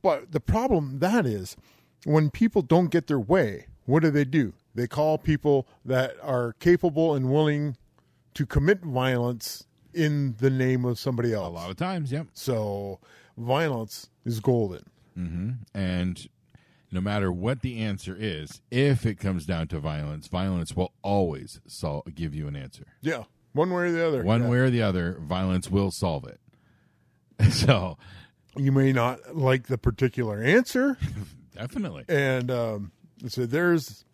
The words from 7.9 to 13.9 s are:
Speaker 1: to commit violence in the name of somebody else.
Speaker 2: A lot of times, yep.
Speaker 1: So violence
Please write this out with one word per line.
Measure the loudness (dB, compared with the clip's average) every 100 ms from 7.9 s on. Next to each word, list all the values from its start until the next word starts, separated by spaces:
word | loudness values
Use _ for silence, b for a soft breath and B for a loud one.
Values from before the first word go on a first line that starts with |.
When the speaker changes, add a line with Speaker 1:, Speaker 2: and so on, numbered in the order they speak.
| _ _ _ _ -6
Speaker 1:
to | 0
commit | 2 4 2
violence | 0 0 2 2 0 -4 -10 -14 -18 _ _
in | -2 0 2 -2 0
the | 0
name | 2 2 2 0
of | -2
somebody | -2 0 0
else. | -2 -4
Speaker 2:
A |
lot | -8 -10
of | -4
times, | -4 -4 -4
yep. | -6 -8
Speaker 1:
So | -8 -4 -2 -2 -4 -6 -12 b b b -10
violence | 0 0 2 -2 -6